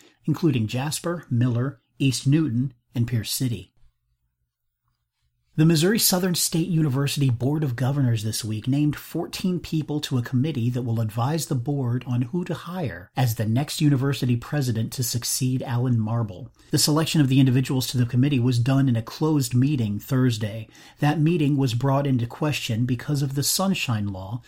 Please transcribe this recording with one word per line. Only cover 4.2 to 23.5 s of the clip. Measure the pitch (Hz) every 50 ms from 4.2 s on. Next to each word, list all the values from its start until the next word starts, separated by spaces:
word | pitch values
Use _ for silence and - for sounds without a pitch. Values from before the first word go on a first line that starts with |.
| _ _ _ _ _ _ _ _ _ _ _ _ _ _ _ _ _ _ _ _ _ _ _ _ _ _ _
The | 156 156
Missouri | 165 170 147 165 190 233 -
Southern | - - 190 180 185 185 170
State | - - - - 160 165 -
University | 170 160 156 143 123 139 143 139 - 147 139 131
Board | 117 - 120 139 151 160 151
of | 135 120
Governors | 117 131 127 143 147 131 120 113 104 104
this | 110 - - -
week | 107 110 107 -
named | 131 139 147 147 151 139
fourteen | - - - - 160 - - - - - 185 180 160
people | - - 165 156 143 - 147 151
to | - - 135
a | 123
committee | 120 - 135 123 139 160 151 123 113 123
that | 123 127 127
will | 117 113 113
advise | 113 107 - 120 120 139 160 165 139
the | - 151
board | 123 117 147 143 139 127 117 123 127 -
on | - 123 120
who | 127 120 - 175 180
to | - 156
hire | - - 165 180 185 160 107 82 87 95 - _
as | - 131 117 107
the | - 107
next | 107 113 127 147 - - -
university | 156 147 143 123 135 139 135 - 139 123 120
president | 117 - - 151 147 135 123 107 113 110 - -
to | - 120
succeed | - - 120 - - - - 127 127 131 127 -
Alan | - 120 120 127 131 123 113
Marble. | 107 110 117 120 113 104 90 78 - - - _ - -
The | -
selection | 139 - 160 147 156 160 - - 160
of | 139
the | 127 135 143
individuals | 135 131 120 135 127 - 139 131 123
to | - -
the | 123 123
committee | 120 - 123 135 147 147 120
was | 120 131 123 120
done | 117 139 135 139 135
in | 131 117
a | 113
closed | 110 - - - 156 156 156 143 131 117 123
meeting | 123 131 143 156 123 110 104 101 104
Thursday. | - - 135 127 127 127 113 107 110 101 107 113 113 - - - - - - -
That | 147 147 151 165
meeting | 147 165 180 165 147 139 147
was | 135 135 123 110
brought | 120 135 139 135 143 139
into | 139 131 120 117
question | 120 - - 156 151 - - - - 113 113 123
because | 123 123 113 - - 147 139
of | 147 135 135
the | 139 -
Sunshine | -